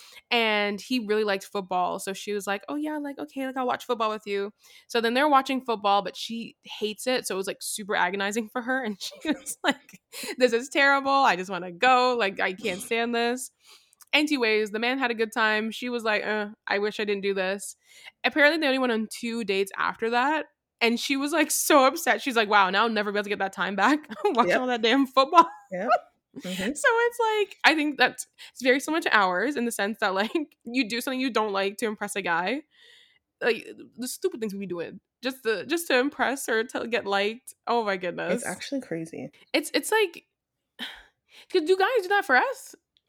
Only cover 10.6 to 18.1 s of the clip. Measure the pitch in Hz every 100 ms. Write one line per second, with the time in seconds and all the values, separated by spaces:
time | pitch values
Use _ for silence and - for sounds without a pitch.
10.6 | 269 320 277 277 269 277 254 180 185 180
11.6 | 180 175 254 254 247 240 196 190 190 185
12.6 | 202 180 - 233 233 233 233 254 - _
13.6 | _ - _ _ - 285 302 277 226 214
14.6 | 214 214 240 269 247 220 226 240 220 214
15.6 | 220 - 247 240 220 208 - 214 208 -
16.6 | - 202 208 214 208 202 196 190 185 196
17.6 | - - _ - -